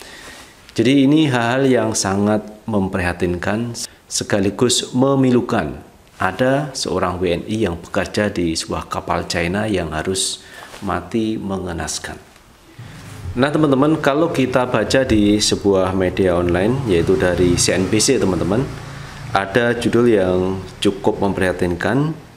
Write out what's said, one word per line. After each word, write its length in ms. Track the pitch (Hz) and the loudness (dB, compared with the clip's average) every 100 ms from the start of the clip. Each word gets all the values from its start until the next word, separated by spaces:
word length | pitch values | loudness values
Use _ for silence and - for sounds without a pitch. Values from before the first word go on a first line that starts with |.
| - - - - - - - | -20 -18 -18 -20 -20 -20 -12
Jadi 320 | - 113 139 135 | 0 4 6 6
ini 240 | 151 151 | 6 4
hal-hal 400 | 123 117 131 139 | 2 2 2 4
yang 200 | 120 110 | 2 2
sangat 480 | 104 98 98 101 107 - - - | 0 0 2 2 2 -2 -14 -4
memprihatinkan 1120 | 110 95 95 90 87 90 87 92 104 120 117 - - - | -2 0 0 -2 0 -2 0 -2 -2 -4 -6 -10 -14 -8
sekaligus 880 | - 120 104 98 98 120 117 - 123 | -6 0 0 0 2 2 2 -2 2
memilukan. 800 | 135 139 131 123 - 117 76 69 - - - - | 2 4 4 4 2 -2 -2 -8 -16 -20 -20 -4
Ada 560 | 92 92 127 139 151 | -4 0 0 2 -2
seorang 480 | - - 92 92 87 | -6 -2 0 0 0
W 160 | 90 87 | 0 0
N 60 | - | -2
I 240 | 110 101 | -2 -2
yang 80 | 85 | -2
bekerja 560 | - 101 87 - 104 | -6 -4 -2 0 -2
di 240 | 98 82 80 | 0 -2 -2
sebuah 320 | - 85 - | -4 -6 -6
kapal 400 | - - 87 170 | -8 -4 -4 -2
China 400 | 185 170 196 226 | -2 -2 -2 -2
yang 240 | 180 165 | -2 -2
harus 480 | 80 95 95 - - - - - - | -4 -4 -4 -4 -8 -14 -20 -18 -12
mati 640 | 101 90 87 117 110 110 | -6 -6 -2 -2 -2 -4
mengenaskan. 800 | 98 95 90 82 80 - - - - - - - - - - - - - - | -4 -6 -6 -6 -6 -8 -10 -14 -16 -20 -20 -20 -20 -20 -18 -16 -16 -12 -8
Nah, 160 | 123 139 | 0 0
teman-teman, 480 | 156 156 131 147 156 | 2 2 4 2 2
kalau 320 | 143 143 165 | 0 0 0
kita 400 | 151 127 131 123 | 0 0 0 2
baca 320 | 120 104 135 131 | 0 2 2 2
di 320 | 107 104 104 | 4 4 2
sebuah 480 | - 92 101 95 92 95 | 2 0 2 2 2 0
media 400 | 90 90 92 87 | 0 2 2 2
online, 480 | 87 87 101 131 120 | 2 2 2 0 2
yaitu 320 | 85 82 90 | 2 2 2
dari 400 | 90 87 90 87 | 2 2 2 2
C 160 | - | 2
N 160 | 92 92 | 0 0
B 80 | 110 | 0
C, 240 | - 123 | 2 2
teman-teman, 400 | 95 87 82 110 - - - - - - - | 2 0 0 0 -2 -8 -14 -14 -16 -14 -4
ada 400 | 98 98 123 120 | -2 -2 -2 0
judul 320 | 120 107 117 120 | 0 0 2 4
yang 560 | 107 92 92 92 95 - - | 4 2 2 0 -4 -8 -2
cukup 400 | 104 98 110 98 | -2 0 -2 0
memprihatinkan, 960 | 98 95 92 87 90 85 98 127 156 156 - | -2 0 0 0 -2 -2 -2 0 -2 -4 -14